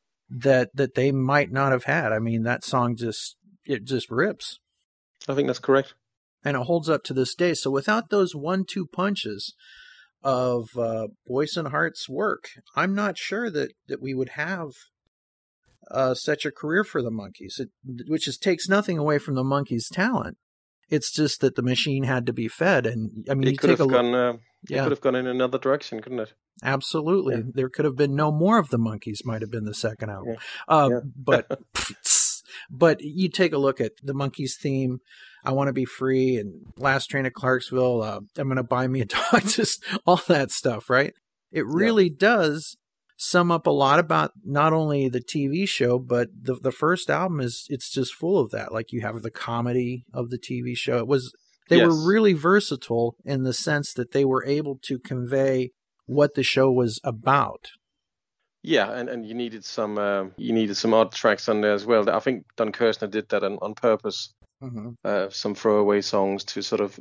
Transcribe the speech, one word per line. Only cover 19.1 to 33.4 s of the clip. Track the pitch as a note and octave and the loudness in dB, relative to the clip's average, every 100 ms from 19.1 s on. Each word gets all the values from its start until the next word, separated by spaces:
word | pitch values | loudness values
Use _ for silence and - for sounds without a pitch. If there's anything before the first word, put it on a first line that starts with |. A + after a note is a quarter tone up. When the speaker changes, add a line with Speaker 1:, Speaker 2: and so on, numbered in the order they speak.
| D3 | 0
Speaker 1:
from | D3+ C3 | 0 -2
the | |
Monkees' | C3+ C#3+ C#3 A#2 - | 0 0 -2 -6 -4
talent. | F#3 A3+ A3 - - _ _ _ _ - | -2 -2 -2 -6 -12 _ _ _ _ -4
It's | D3+ - | -2 -2
just | D3+ D3 - | 0 0 2
that | C3+ - | 0 2
the | |
machine | B2 B2+ D3+ C3+ | 0 0 0 -2
had | C3 B2+ B2 | 0 0 -2
to | |
be | A#2+ A2+ | -4 -6
fed. | - F3 D3+ A#2 | 0 2 2 0
And, | A#2 A2 - - | -4 -8 -8 -4
I | |
mean, | C3+ C3 | 0 0
Speaker 2:
It | |
Speaker 1:
you | - | 2
Speaker 2:
could | - | 4
Speaker 1:
take | B2+ | 4
Speaker 2:
have | |
Speaker 1:
a | |
look | C3+ | 4
Speaker 2:
gone, | B2 A#2+ | 4 2
uh, | B2 B2 A#2 _ _ | 2 0 -2 _ _
it | - | -6
Speaker 1:
Yeah. | C#3 | -2
Speaker 2:
could | C#3 | 0
have | C#3 | 0
gone | C3+ | 0
in | B2+ B2+ | 0 -2
another | B2+ B2+ C3 | 0 0 0
direction, | C3+ C#3 - A2 | 0 -2 -2 -12
couldn't | B2+ B2+ | -8 -8
it? | G#2+ _ _ _ | -8 _ _ _
Speaker 1:
Absolutely. | C3 C#3 - D#3+ D#3 F#3+ C3 A#2+ | -4 -2 -2 -4 0 0 0 -4
Speaker 2:
Yeah. | B2 | -4
Speaker 1:
There | C3+ B2+ | -4 -4
could | - D3 | 0 -2
have | B2+ | 2
been | C#3+ | 0
no | C#3 D3+ | 2 0
more | D3+ F#3+ A3+ | 2 4 4
of | D3+ | 2
the | A#2 | 0
Monkees | A2+ G#2+ A#2 G#2 | -2 -4 -10 -8
might | A#2+ A2 | -6 -6
have | G#2+ | -6
been | A2+ | -6
the | G#2+ | -6
second | G#2 A2 G#2+ G#2+ | -4 -6 -6 -10
album. | G2 A#2 | -8 -10
Speaker 2:
Yeah. | A2+ - - - | -10 -12 -14 2
Speaker 1:
Uh, | D#3 C3+ | 4 4
Speaker 2:
Yeah. | B2 C3+ C3+ | 2 -4 -6
Speaker 1:
but, | B2+ D#3+ - C#3+ _ | 2 2 2 -8 _
Speaker 2:
<laughs> | - - - - - - - - - - | -4 -4 -6 2 4 2 -4 -14 -20 -14
Speaker 1:
but | C3 E3 D3 | 4 4 4
you | D3+ E3+ F#3 | -2 -2 -2
take | - | 2